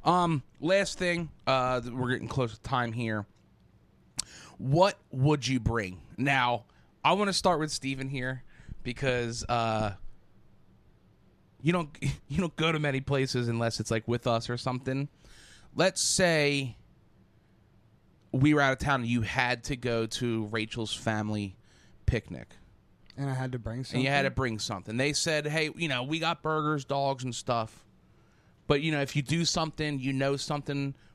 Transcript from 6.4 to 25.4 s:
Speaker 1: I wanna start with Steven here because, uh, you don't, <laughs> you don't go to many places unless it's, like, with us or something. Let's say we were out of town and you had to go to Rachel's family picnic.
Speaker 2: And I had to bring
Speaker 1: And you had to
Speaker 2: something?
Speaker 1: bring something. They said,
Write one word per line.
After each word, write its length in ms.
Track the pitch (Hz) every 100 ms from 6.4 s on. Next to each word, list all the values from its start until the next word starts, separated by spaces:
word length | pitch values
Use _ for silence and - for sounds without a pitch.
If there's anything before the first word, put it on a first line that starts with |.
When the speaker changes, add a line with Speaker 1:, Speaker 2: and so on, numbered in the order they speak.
| 123 120 - _ - _
Speaker 1:
I 100 | 147
wanna 180 | 190 202
start 260 | 180 190 160
with 140 | 156
Steven 360 | - 135 135 135
here 360 | 139 127 131 - - - -
because, 600 | - 120 135 123 120 117 117
uh, 460 | 120 113 110 107 95 - - - - - - - - - _ - _ _ _ _ _
you 120 | 147
don't, 180 | 180 147 - 139
<laughs> 160 | - -
you 100 | 151
don't 160 | 175
go 160 | - 160
to 80 | 156
many 220 | 147 135
places 480 | 135 139 135 123 120
unless 320 | 117 117 -
it's, 100 | -
like, 160 | 113 -
with 200 | 120 127
us 200 | 113 113
or 80 | 120
something. 520 | 131 127 131 131 143 _ - - - - -
Let's 260 | - 185 -
say 760 | - - 180 160 143 143 131 - - - _ - _ _ _ _ _ _ _ _ _ _ _
we 220 | 131 147
were 60 | 151
out 120 | 139
of 60 | 131
town 220 | 151 135
and 80 | 117
you 140 | 120
had 420 | 104 135 123 123
to 120 | - 131
go 300 | 120 117 113
to 400 | - 120 113 107
Rachel's 480 | 110 107 120 110
family 640 | - - 107 107 107 101 - - - - - -
picnic. 440 | 117 - 65 55 - - - _ _ - -
Speaker 2:
And 140 | 139
I 40 |
had 180 | 131 131
to 60 | 127
bring 260 | 110 117 131
Speaker 1:
And 100 | 123
you 60 | 131
had 140 | 143
to 40 | 135
Speaker 2:
something? 80 |
Speaker 1:
bring 240 | 123 131 107
something. 380 | - 98 92 117
They 160 | 143
said, 340 | 139 170 151